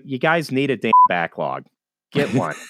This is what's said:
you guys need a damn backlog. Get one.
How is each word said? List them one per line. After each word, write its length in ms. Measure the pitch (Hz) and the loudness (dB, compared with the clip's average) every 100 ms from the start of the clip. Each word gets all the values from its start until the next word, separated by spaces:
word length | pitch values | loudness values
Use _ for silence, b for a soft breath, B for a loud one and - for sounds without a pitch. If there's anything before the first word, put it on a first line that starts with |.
you 160 | - 127 | -4 -4
guys 320 | 156 170 151 | 0 0 0
need 180 | 131 143 | -2 0
a 80 | 110 | 0
damn 140 | 117 988 - | 2 4 4
backlog. 560 | 87 85 - 73 65 - _ _ _ _ | 2 -2 -4 -6 -6 -12 _ _ _ _
Get 220 | 139 135 | -2 0
one. 220 | 113 80 73 | 0 -2 -6